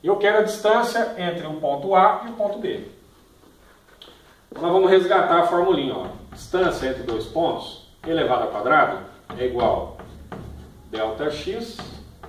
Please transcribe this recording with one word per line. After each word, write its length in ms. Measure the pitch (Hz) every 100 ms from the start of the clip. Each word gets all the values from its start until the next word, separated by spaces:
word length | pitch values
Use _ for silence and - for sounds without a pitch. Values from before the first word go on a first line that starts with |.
E 60 | 180
eu 80 | 202
quero 240 | 202 214
a 40 |
distância 720 | 202 - 208 233 240 226 - 180
entre 280 | 175 170 156
o 80 | 156
ponto 380 | 151 143 190
A 300 | 190 202 214 233
e 40 |
o 20 |
ponto 240 | 226 202 208
B. 300 | - - - - - _ _ _ - _ _ _ _ _ - - _ _ _
Então, 140 | -
nós 80 | 165
vamos 180 | 185 185
resgatar 520 | 190 175 - - 175
a 60 | -
formulinha, 480 | 175 190 311 135 -
ó. 120 | - - -
Distância 540 | - - 180 175 147 131
entre 160 | 127
dois 220 | 123 110 110
pontos, 640 | 160 160 - - - - _ -
elevado 380 | 165 143 - 110
ao 40 |
quadrado, 480 | 104 110 151 - 95 - - - -
é 80 | 127
igual 520 | 120 110 - - - - - - - - - - - -
delta 400 | 110 110 117 147
x 480 | - 185 220 233 - - - - -